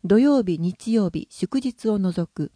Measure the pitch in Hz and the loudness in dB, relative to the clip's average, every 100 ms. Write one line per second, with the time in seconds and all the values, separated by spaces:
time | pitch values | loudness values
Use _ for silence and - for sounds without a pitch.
0 | 180 208 277 285 190 160 170 - - 226 | 4 4 6 4 0 -2 -4 -4 -2 0
1 | 190 165 - - 180 269 262 - 220 208 | 0 -4 -12 -8 -4 -2 -4 -4 -4 0
2 | 185 175 165 - 147 | -2 -2 -6 -6 -8